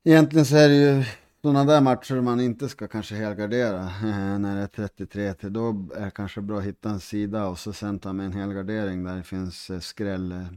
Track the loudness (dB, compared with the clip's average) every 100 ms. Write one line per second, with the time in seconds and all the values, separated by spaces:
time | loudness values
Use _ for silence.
0 | 6 8 8 4 6 8 8 8 6 4
1 | 0 -6 _ _ 0 4 6 6 6 2
2 | -2 -2 0 0 0 -2 -8 -10 -8 -8
3 | -8 -6 -6 -4 -2 0 0 -2 -6 -4
4 | -4 -2 -2 -2 -2 -4 -6 -6 -8 -8
5 | -10 -6 -6 -6 -6 -4 -4 -4 -8 -10
6 | -10 -8 -10 -8 -6 -4 -6 -6 -6 -8
7 | -6 -6 -4 -4 -6 -6 -10 -10 -8 -8
8 | -6 -8 -6 -6 -6 -6 -6 -4 -4 -6
9 | -6 -8 -8 -8 -8 -10 -10 -10 -10 -8
10 | -6 -4 -6 -8 -10